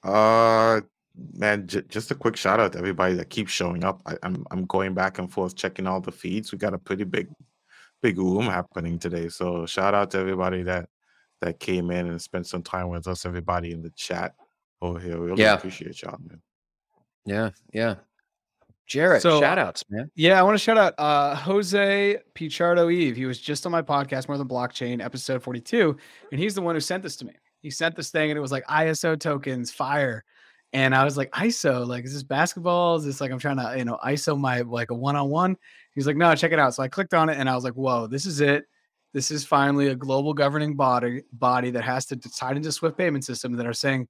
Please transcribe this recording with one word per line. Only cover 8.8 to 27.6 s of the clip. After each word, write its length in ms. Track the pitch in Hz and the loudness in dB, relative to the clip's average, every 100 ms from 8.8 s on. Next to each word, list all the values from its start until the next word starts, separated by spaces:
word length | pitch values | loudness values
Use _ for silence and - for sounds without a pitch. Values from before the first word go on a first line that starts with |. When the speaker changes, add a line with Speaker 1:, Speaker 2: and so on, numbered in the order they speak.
| 85 85 | -6 -4
Speaker 1:
today. 320 | 87 85 85 | -6 -6 -8
So 380 | - 90 87 82 | -6 -4 -4 -6
shout 260 | - 98 | -2 0
out 160 | 101 98 | 2 0
to 60 | 95 | -2
everybody 460 | 95 92 92 92 | -2 -2 -2 -2
that, 260 | 90 90 87 _ _ _ _ _ | -4 -4 -6 _ _ _ _ _
that 180 | 87 82 | -6 -6
came 320 | - 92 87 | -4 -2 -2
in 160 | 87 87 | -2 -4
and 120 | 85 | -8
spent 260 | - 92 87 | -8 -10 -8
some 160 | 90 | -10
time 240 | 85 92 90 | -8 -6 -6
with 180 | 87 85 | -6 -6
us, 180 | 90 90 | -8 -6
everybody 440 | 87 82 87 85 | -8 -4 -4 -4
in 100 | 82 | -10
the 80 | 82 | -12
chat 420 | - - 87 - _ _ _ _ _ | -14 -8 -6 -8 _ _ _ _ _
over 180 | 87 85 | -8 -8
here. 200 | 90 85 | -8 -6
Really 220 | 85 92 | -4 4
Speaker 2:
Yeah. 100 | 110 | 4
Speaker 1:
appreciate 480 | 98 95 92 - - | 4 0 -12 -14 -14
y'all, 160 | - - 85 | -14 -14 -18
man. 140 | 82 _ _ _ _ _ _ _ _ - | -20 _ _ _ _ _ _ _ _ -8
Speaker 2:
Yeah, 260 | 101 110 - _ | -4 -4 -6 _
yeah. 240 | 110 113 95 _ _ _ _ _ _ _ _ _ | -2 -2 -2 _ _ _ _ _ _ _ _ _
Jarrett, 340 | 131 170 143 | 2 4 6
Speaker 3:
So, 180 | 175 151 | 6 6
Speaker 2:
shout 180 | 143 185 | 6 4
outs, 240 | 110 - - | 0 -4 -8
man. 200 | 101 147 - | -8 -8 2
Speaker 3:
yeah, 240 | 160 190 | 6 8
I 40 | |
wanna 140 | 185 214 | 8 6
shout 200 | - 220 | 4 6
out, 140 | 190 - | 6 4
uh, 380 | 151 147 143 143 | 2 4 2 0
Jose 800 | 143 196 196 202 196 202 202 202 _ - | 0 0 2 2 2 2 2 0 _ -10
Pichardo 560 | 160 - 170 175 170 | -8 0 4 6 4
Eve. 240 | 175 156 117 | 4 2 0
He 100 | 131 | -4
was 140 | 123 | -6
just 260 | - 147 180 | -6 -6 -2
on 40 | |
my 100 | 170 | -2
podcast, 440 | 156 143 139 135 131 | 0 0 0 -4 -4
More 100 | 143 | -6
Than 80 | 135 | -4
Blockchain, 520 | 127 123 - 123 123 | -4 -4 -4 -6 -4
episode 380 | 107 127 - 131 | -6 -8 -4 -4
forty-two, 520 | 127 123 - 233 180 135 - - - | -4 -10 -2 2 2 2 -8 -20 -10
and 80 | 139 | -4
he's 140 | 190 196 | -4 -2
the 60 | |
one 140 | 175 165 | -2 -2
who 60 | |
sent 220 | 151 180 | -2 -6
this 120 | 190 - | -6 -12
to 80 | 117 | -14
me. 80 | - _ _ | -18 _ _